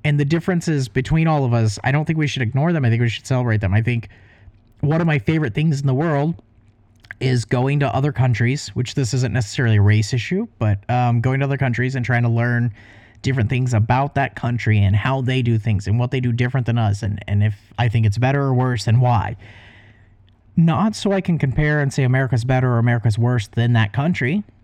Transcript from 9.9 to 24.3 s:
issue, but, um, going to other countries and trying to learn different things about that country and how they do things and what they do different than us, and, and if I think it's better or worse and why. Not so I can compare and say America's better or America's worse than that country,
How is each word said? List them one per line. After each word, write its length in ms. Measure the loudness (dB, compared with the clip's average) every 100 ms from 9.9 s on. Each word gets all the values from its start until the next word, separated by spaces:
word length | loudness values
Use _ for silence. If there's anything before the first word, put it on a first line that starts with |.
| 4 2
issue, 340 | -4 -2 -4 -4 -4
but, 180 | -2 -2 -2
um, 320 | 0 2 0
going 200 | 0 0
to 40 |
other 120 | -2 -2
countries 400 | -2 -2 -2 -4
and 80 |
trying 180 | -2 0
to 60 | 2
learn 440 | 0 0 0 -2 -4 -16 -20 -20 -8
different 240 | -4 -2 0
things 260 | 0 0
about 400 | 0 2 0 0
that 220 | -2 -4 -4
country 420 | -4 -2 0 2
and 160 | 2
how 280 | 0 0 -2
they 200 | -2 0
do 160 | 0 0
things 300 | 0 -2 0
and 100 | -2
what 140 | -2
they 80 | -2
do 100 | -2
different 360 | -2 -2 -2 -2
than 120 | 0
us, 240 | 0 -2
and, 160 | -4 -6 -2
and 160 | 0
if 140 | 0 -2 -12 -4
I 100 | -2
think 180 | 2 0
it's 120 | 2
better 240 | 0 0
or 120 | 0
worse 320 | 0 0 -2 0
and 140 | 2
why. 360 | 4 2 -2 -8 -16 -20 -20 -20 -20 -20 -20 _ _ _ _ 2
Not 380 | 2 2 0
so 160 | -2 -2
I 100 | -2
can 180 | 0 0
compare 420 | 0 0 0 2
and 120 | 0
say 120 | 0
America's 400 | 0 2 0 -2
better 260 | 0 0 2
or 40 | 2
America's 400 | 2 2 0 2
worse 300 | 2 0 -2
than 240 | -2 2
that 200 | 2 2
country, 520 | 0 -2 0 -2